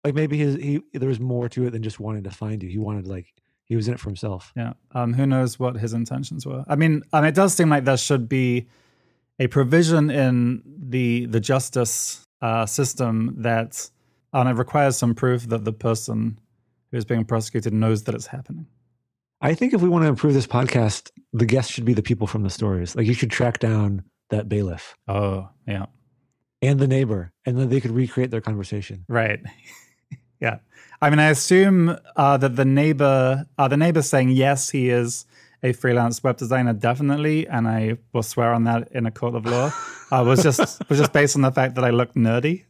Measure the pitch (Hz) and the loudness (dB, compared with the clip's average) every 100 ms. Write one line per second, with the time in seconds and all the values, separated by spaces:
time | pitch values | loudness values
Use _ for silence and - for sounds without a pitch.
0 | 147 143 156 151 147 139 143 143 - - | -2 -2 -2 0 0 -2 -2 -4 -6 -6
1 | 131 117 127 123 120 127 127 113 110 - | -4 -4 -4 -4 -4 -4 -4 -4 -8 -8
2 | 107 107 95 - 107 107 92 98 107 104 | -8 -8 -10 -10 -8 -8 -8 -6 -6 -6
3 | 92 95 - _ _ _ _ 117 107 120 | -8 -12 -14 _ _ _ _ -4 -2 -6
4 | - 95 107 92 - - 117 - _ 127 | -10 -8 -8 -8 -10 -10 -10 -12 _ -4
5 | 120 120 135 131 127 - 127 120 110 117 | -2 0 2 2 0 -2 -4 -4 -6 -6
6 | 117 131 139 160 135 131 135 147 160 151 | -6 -8 -8 -10 -10 -10 -4 2 2 2
7 | - 156 156 156 190 175 165 147 131 131 | 0 2 4 4 2 4 4 4 4 0
8 | - 139 117 135 127 120 120 _ _ _ | 2 0 0 0 2 0 -4 _ _ _
9 | _ _ _ - 131 143 127 165 165 160 | _ _ _ -4 0 2 4 4 4 4
10 | 151 143 131 123 120 127 - 156 135 127 | 2 2 2 2 0 -2 -8 -16 -6 -2
11 | 120 120 120 113 104 135 - 127 120 - | 0 -2 0 -2 2 0 0 -2 -2 -4
12 | - - _ _ 120 113 110 - 131 - | -8 -10 _ _ -4 -2 -2 -2 -4 -2
13 | 120 113 113 - 117 113 113 - - _ | -2 0 -4 -4 -2 -2 -2 -10 -14 _
14 | _ _ _ 135 127 120 120 151 143 123 | _ _ _ 0 0 0 0 2 2 2
15 | 120 113 127 123 117 113 107 107 120 110 | 0 0 0 0 -2 -4 -4 -4 -2 -2
16 | - 110 113 107 _ _ _ _ _ 120 | -4 -4 -4 -6 _ _ _ _ _ -8
17 | 104 117 110 117 110 117 107 107 110 107 | -4 -4 0 -2 -2 -6 -2 0 0 0
18 | 104 113 - 135 - - 156 _ _ _ | -4 -8 -10 -14 -14 -16 -16 _ _ _
19 | _ _ _ _ 139 160 254 196 175 170 | _ _ _ _ -2 0 0 2 4 4
20 | 160 120 151 135 - 123 131 127 110 - | 2 2 2 2 2 0 2 2 0 -2
21 | - - _ 110 113 127 120 - 117 107 | -12 -20 _ -2 2 2 0 -4 0 0
22 | - 113 107 107 98 - 107 92 87 - | 0 -2 -2 -2 -4 -2 -2 -2 -4 -2
23 | 110 120 117 - 123 113 117 107 101 98 | 0 0 -2 0 -2 0 0 0 0 -2
24 | - _ _ 107 104 104 98 82 - - | -8 _ _ -4 -2 -2 -2 -6 -14 -16
25 | - 101 101 95 95 _ - 98 98 _ | -6 -2 -2 -4 -8 _ -8 -8 -8 _
26 | _ _ _ _ _ _ 131 139 135 131 | _ _ _ _ _ _ 0 2 2 2
27 | 127 101 87 _ - 123 131 135 120 117 | 0 -2 -6 _ -4 -2 0 0 0 -2
28 | 127 - 127 113 110 107 95 104 98 98 | -2 -2 -2 -4 -6 -6 -6 -8 -10 -16
29 | 90 117 110 104 - - - - _ _ | -4 0 0 -4 -10 -20 -20 -20 _ _
30 | _ - _ _ 113 107 _ - - - | _ -20 _ _ -6 -6 _ -20 -20 0
31 | 147 151 156 143 - 185 196 185 170 165 | 2 4 4 2 4 6 6 6 4 0
32 | - - 139 139 135 123 135 135 151 139 | -6 2 4 4 2 2 2 4 2 4
33 | 139 135 127 135 - - 139 143 165 160 | 4 4 2 0 -4 0 2 4 2 2
34 | 135 139 127 131 135 139 - 139 123 120 | 2 2 4 4 4 2 -2 -2 0 0
35 | 120 127 - _ _ _ 127 120 127 120 | 0 -6 -14 _ _ _ -4 0 0 2
36 | 120 117 135 120 117 127 123 107 117 127 | 0 0 -2 -2 -2 0 0 0 -2 0
37 | 143 147 151 156 - 120 113 110 110 117 | -2 0 0 -2 -2 -2 -2 -2 -2 -6
38 | _ 120 110 - 117 117 117 117 117 127 | _ -6 -4 0 0 2 0 0 -4 -6
39 | 113 107 120 120 113 120 139 - - - | -6 -4 -6 -4 -2 0 -2 -4 -12 -16
40 | - 131 123 135 160 131 - - - 143 | -2 2 4 6 4 2 -2 -4 -2 2
41 | 147 147 143 139 131 131 131 127 127 120 | 2 4 2 4 2 2 0 0 2 2
42 | 123 - 113 117 143 180 | 0 0 2 2 0 -4